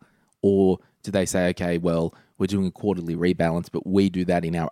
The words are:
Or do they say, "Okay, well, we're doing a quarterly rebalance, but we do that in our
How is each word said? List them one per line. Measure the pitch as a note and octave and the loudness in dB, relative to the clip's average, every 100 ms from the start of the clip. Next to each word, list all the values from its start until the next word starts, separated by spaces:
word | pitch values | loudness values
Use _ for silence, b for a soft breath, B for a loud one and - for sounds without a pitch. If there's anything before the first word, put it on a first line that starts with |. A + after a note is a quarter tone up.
| b b b b | b b b b
Or | G3 G3+ F#2+ F2+ b b | 2 4 4 2 b b
do | - | -4
they | G2 F2+ | -2 0
say, | F#2+ F2+ | 0 0
"Okay, | F2+ F2 F2 | 0 -2 -2
well, | E2+ E2+ E2 b b b | 0 -2 -2 b b b
we're | F#2+ | -2
doing | G2+ F#2 | 0 -2
a | |
quarterly | - G#2 F2+ E2+ E2 | -2 -4 -2 -4 -2
rebalance, | F2+ E2+ E2+ E2+ - | 0 2 0 -2 -6
but | E2+ - | -8 0
we | G2 G2 | 2 2
do | F2+ F2+ | 0 0
that | F2 | 0
in | E2 | -2
our | E2+ D#2 | -4 -4